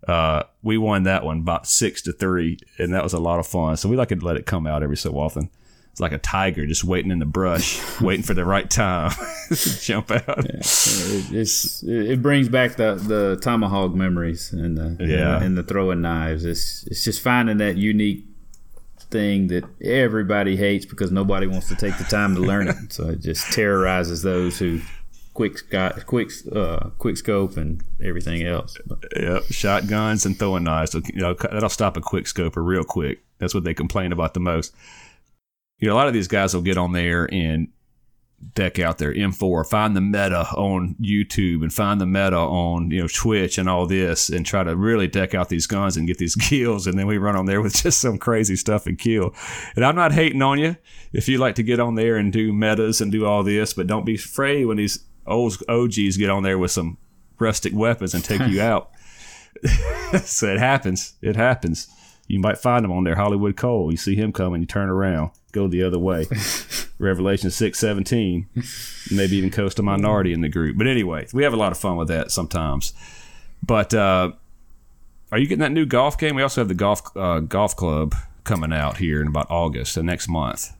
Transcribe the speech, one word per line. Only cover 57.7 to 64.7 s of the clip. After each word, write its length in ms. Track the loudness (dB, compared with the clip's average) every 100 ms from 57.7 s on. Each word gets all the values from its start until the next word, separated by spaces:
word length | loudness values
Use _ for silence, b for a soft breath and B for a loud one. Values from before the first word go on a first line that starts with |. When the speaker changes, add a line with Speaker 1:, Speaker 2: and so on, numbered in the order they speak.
Speaker 1:
weapons 400 | 0 2 2 -2
and 80 | -4 -2
take 160 | 0 2
you 100 | 2
Speaker 2:
<laughs> 0 |
Speaker 1:
out. 300 | 2 0 -2 B
<laughs> 40 | B B B B B -4 2 2 2 -4 -2 -2
So 240 | -2 -2 0
it 120 | 2
happens. 540 | 2 2 0 -4 -6 -6
It 140 | -4 2
happens. 520 | 2 2 0 -4 -6 B B B B
You 120 | 0
might 180 | 0 0
find 280 | 2 2 2
him 60 |
on 120 | 2
there, 120 | 2 2
Hollywood 400 | 2 2 0 0
Cole. 340 | 0 2 0
You 60 | 0
see 180 | 0 0
him 160 | 0
coming, 300 | 0 -2 0
you 60 |
turn 220 | -2